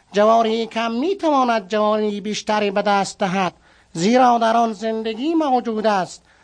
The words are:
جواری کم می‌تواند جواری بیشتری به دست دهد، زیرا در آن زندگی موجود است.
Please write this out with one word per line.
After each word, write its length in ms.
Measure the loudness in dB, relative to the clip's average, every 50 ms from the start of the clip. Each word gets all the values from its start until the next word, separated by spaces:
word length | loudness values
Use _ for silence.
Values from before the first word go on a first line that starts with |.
| _ _
جواری 540 | 0 2 4 4 4 4 2 2 0 -2 -4
کم 260 | -4 -6 -6 -4 -4
می‌تواند 760 | -4 -2 -2 -2 -4 -2 0 0 2 2 2 2 0 -2 -2 -4
جواری 520 | -2 0 0 0 0 0 -2 -2 -4 -6
بیشتری 500 | -6 -6 -8 -6 -4 -2 -2 0 0 0
به 120 | -2 0
دست 360 | 0 2 2 2 0 -2 -4 -4
دهد، 360 | -4 -2 0 -2 -2 -4 -6 _ _ _ _ _ _ _
زیرا 460 | _ -2 0 2 4 4 4 4 4 4
در 180 | 2 2 2
آن 160 | 2 0 0
زندگی 600 | -2 -4 -4 -4 -4 -4 -4 -6 -6 -4 -4 -2 0
موجود 520 | 0 0 2 0 0 0 -2 -4 -2 0
است. 360 | 0 0 0 -2 -4 -8 -18 _ _ _ _